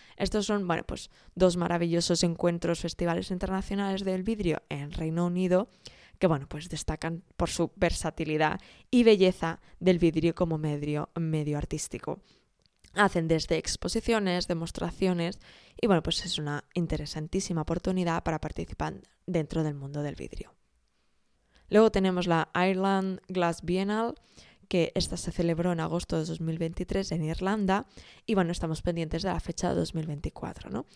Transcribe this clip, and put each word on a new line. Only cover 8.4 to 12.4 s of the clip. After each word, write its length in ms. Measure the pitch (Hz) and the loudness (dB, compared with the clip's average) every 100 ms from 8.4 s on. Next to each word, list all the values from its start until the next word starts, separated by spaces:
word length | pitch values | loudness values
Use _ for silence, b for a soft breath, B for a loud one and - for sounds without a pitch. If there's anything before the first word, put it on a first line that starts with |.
| 156 190 B B B | 0 0 B B B
y 100 | 247 | 6
belleza 560 | 226 208 185 185 147 - b b | 8 10 8 4 -2 -6 b b
del 180 | 175 175 | 4 6
vidrio 380 | 170 156 170 160 | 4 4 2 2
como 200 | 175 160 | 0 0
medio, 540 | 156 147 147 147 147 - | -2 -4 -4 -4 -6 -4
medio 420 | 165 156 151 147 | -2 -2 -2 -2
artístico. 600 | 147 151 - 117 - - b b | -4 -6 -6 -8 -8 -10 b b